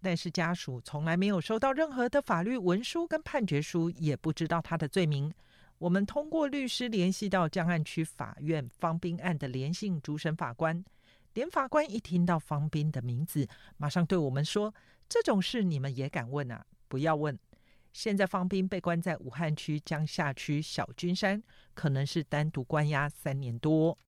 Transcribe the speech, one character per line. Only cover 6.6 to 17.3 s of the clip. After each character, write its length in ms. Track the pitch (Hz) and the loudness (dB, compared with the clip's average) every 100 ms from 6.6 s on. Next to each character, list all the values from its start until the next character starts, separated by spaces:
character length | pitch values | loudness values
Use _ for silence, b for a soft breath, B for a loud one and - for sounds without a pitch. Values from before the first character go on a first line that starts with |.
| 254 | -2
师 200 | - 247 | -2 0
联 220 | 214 180 | 2 2
系 160 | 180 202 | 2 0
到 220 | 190 160 | 2 2
江 180 | 190 165 | 2 2
岸 160 | 165 | 0
区 200 | 151 170 | 0 -2
法 340 | 160 - 110 - | -4 -6 -10 -6
院 280 | 151 156 120 - | -2 -2 -4 -4
方 220 | 165 165 | -2 0
斌 200 | 175 170 | -2 -2
案 140 | 180 151 | -2 -2
的 120 | 131 | -2
连 260 | 131 139 | -2 -2
线 260 | 180 208 160 | -2 -2 -2
主 160 | - 151 | -2 -2
审 180 | 160 160 | -2 -2
法 180 | 135 | -4
官， 300 | 117 160 170 b b b b b | 0 0 0 b b b b b
连 160 | 220 330 | -6 -2
法 180 | 320 262 | -2 2
官 220 | 302 302 | 2 2
一 100 | 220 | -4
听 260 | - 175 175 | 0 2 4
到 120 | 165 | 2
方 320 | - 147 151 | 0 -2 0
斌 220 | 156 151 | 0 0
的 100 | 135 | -2
名 240 | 123 120 165 | -4 -4 -2
字， 220 | 151 127 B B - | -2 -2 B B -8
马 120 | 147 | -2
上 160 | 180 165 | 0 2
对 100 | 185 | 2
我 140 | 139 | 2
们 160 | 135 156 | 0 0
说 260 | 208 214 b b b - | 0 -2 b b b -2
：“这 160 | 233 | 2
种 180 | 277 202 | 4 2
事 220 | - 240 | 2 0
你 160 | 185 143 | 0 0
们 160 | 139 127 | -2 -4
也 120 | 135 | -4
敢 220 | 151 117 | -4 -4
问 220 | 143 127 | -4 -4
啊？ 120 | 113 - - - | -8 -14 -20 -6
不 120 | 131 | 0
要 160 | 156 151 | 2 2
问。” 240 | 151 | 0